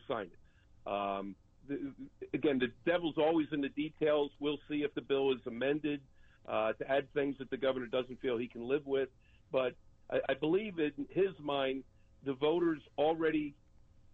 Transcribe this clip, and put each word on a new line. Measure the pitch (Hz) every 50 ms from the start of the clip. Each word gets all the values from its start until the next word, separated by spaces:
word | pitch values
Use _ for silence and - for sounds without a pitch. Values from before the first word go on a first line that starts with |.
| - -
sign | 135 113 101 85
it. | - - - - - - - - - - - -
Um, | 101 101 101 98 98 98 98 101 95 - _ _ _ - - 131
the, | 143 - 143 139 127 - 135 143 - - - - -
again, | 143 127 151 139 131
the | 127 120 120 - -
devil's | 170 170 180 175 160 131 156
always | 151 156 165 160 151 135
in | 156 147
the | 139 135
details. | - - 151 156 151 - 156 151 151 151 147 143 - -
We'll | 143 147 147 143 - -
see | 151 147 147
if | 143 -
the | 147
bill | 127 - 139 135 139 135 135
is | 120 - 127
amended, | 113 117 127 139 147 151 147 151 147 143 135 - - - - - - - - -
uh, | 117 110 110 110 110
to | - 139 -
add | 135 139 139 135 -
things | 147 139 143 135 123
that | 135 117
the | 135 120
governor | 131 131 131 131 123 113
doesn't | 107 127 123 117 127 -
feel | - 131 120 113
he | 123 117
can | - 120 117 120
live | 135 151 143
with. | 139 139 135 135 127 - - - - - - - -
But | - 131 131 127 123 - - - - - - -
I, | 127 131 - -
I | 135
believe | 131 151 156 170 196 220 214 180 165
in | 156 147 143 139 139 -
his | - 160 196 196 170 143
mind, | 147 147 143 139 135 135 135 135 127 - - - - - - - -
the | 135 139
voters | 127 143 151 165 180 175 170 160 143 - - - -
already, | 143 156 165 160 160 156 160 156 151 147 143 - - - - - - - - - - -